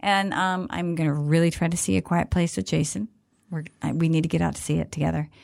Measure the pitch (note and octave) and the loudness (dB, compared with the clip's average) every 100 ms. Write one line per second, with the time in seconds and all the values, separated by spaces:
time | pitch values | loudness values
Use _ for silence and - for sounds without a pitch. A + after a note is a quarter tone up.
0 | G3+ G3 G3 - F#3 F#3 F3+ F3 F3 E3 | 0 0 0 0 0 -2 -4 -4 -2 0
1 | D#3 D3 D3 E3 E3+ - E3+ F3 - F#3 | 0 0 2 4 2 2 -2 -2 0 0
2 | - E3+ E3 F3+ E3+ - F#3 D#3+ D#3+ - | 0 -2 2 2 2 -2 -2 0 0 -4
3 | A3 _ _ _ _ E3 D#3 - D3+ D#3+ | -8 _ _ _ _ -8 -8 -8 -4 0
4 | E3 D#3+ D#3+ E3 E3 - - D#3 D#3 - | 2 2 2 0 0 -2 -2 -2 -2 -2
5 | D3+ D#3+ D3+ - | -2 0 -4 -10